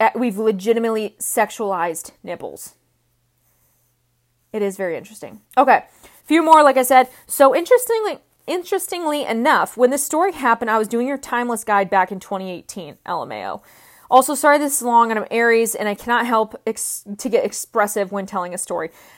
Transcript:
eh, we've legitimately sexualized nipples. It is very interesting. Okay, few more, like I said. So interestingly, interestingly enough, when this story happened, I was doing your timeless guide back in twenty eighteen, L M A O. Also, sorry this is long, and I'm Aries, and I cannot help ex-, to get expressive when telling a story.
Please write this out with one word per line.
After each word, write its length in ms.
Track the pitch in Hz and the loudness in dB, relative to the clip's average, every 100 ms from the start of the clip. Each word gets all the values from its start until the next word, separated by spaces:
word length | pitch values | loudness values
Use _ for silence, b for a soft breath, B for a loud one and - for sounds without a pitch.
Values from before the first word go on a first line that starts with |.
eh, 100 | 226 | 0
we've 240 | - 247 196 | 0 -4 0
legitimately 800 | 220 196 202 233 226 220 208 - | -2 0 0 0 0 -2 -6 -8
sexualized 920 | - - 214 - 208 185 175 160 - _ | -6 -2 -2 -2 -4 -2 -2 -4 -12 _
nipples. 520 | 185 170 104 71 - _ _ _ _ _ _ _ _ _ _ _ _ _ _ _ _ _ _ | -12 -12 -12 -14 -20 _ _ _ _ _ _ _ _ _ _ _ _ _ _ _ _ _ _
It 100 | 220 | -6
is 160 | 202 190 | -6 -4
very 180 | 185 147 | -6 -6
interesting. 460 | 196 214 139 208 _ - | -10 -18 -18 -20 _ 2
Okay, 260 | 262 214 - b b b | 4 4 2 b b b
few 180 | - 311 | 0 2
more, 200 | 320 311 | 6 8
like 160 | 294 262 | 8 4
I 40 | |
said. 260 | 254 262 254 B B | 4 4 4 B B
So 280 | - 269 | 4 4
interestingly, 640 | 330 339 494 494 453 415 294 _ _ - | 4 4 2 2 -2 -2 -6 _ _ -6
interestingly 800 | 349 349 381 - 359 320 294 | -6 -4 -6 -4 -6 -4 -4
enough, 520 | - 226 269 233 180 - | -4 0 2 2 0 2
when 140 | 247 | 2
this 120 | 277 | 2
story 300 | - 302 381 | -2 0 0
happened, 380 | 339 254 233 226 | 0 0 0 0
I 80 | 220 | -2
was 100 | 220 | 0
doing 180 | 233 254 | -2 -4
your 120 | 277 | -6
timeless 440 | - 240 240 226 | -6 -4 -4 -6
guide 280 | - 202 185 | 0 0 2
back 200 | 190 185 | 0 0
in 100 | 190 | -4
twenty 300 | - 196 190 | -8 -8 -8
eighteen, 460 | 175 - 202 151 - | -12 -14 -16 -16 -16
L 180 | - 170 | -8 -6
M 100 | 123 | -6
A 120 | 107 98 | -8 -10
O. 140 | 82 b b b b b | -10 b b b b b
Also, 260 | 254 262 | 4 4
sorry 220 | 285 302 294 | 2 4 4
this 220 | 285 277 | 2 -2
is 40 | |
long, 280 | 240 233 226 | 2 2 4
and 100 | 214 | 0
I'm 60 | - | -2
Aries, 440 | 233 233 226 226 | 0 2 2 0
and 160 | - 214 | -4 -6
I 40 | |
cannot 300 | 202 233 240 | -6 -2 -2
help 340 | 240 226 220 233 - | 0 0 -2 -6 -8
ex-, 380 | 220 - - 202 202 | -8 -8 -10 -12 -10
to 100 | 247 | -2
get 160 | 220 | -2
expressive 680 | 208 - - 233 208 214 196 | -2 -6 -6 -2 -2 -2 -4
when 120 | 202 | -6
telling 300 | 190 202 180 | -8 -8 -8
a 40 | 180 | -10
story. 320 | - 175 160 b b | -8 -8 -8 b b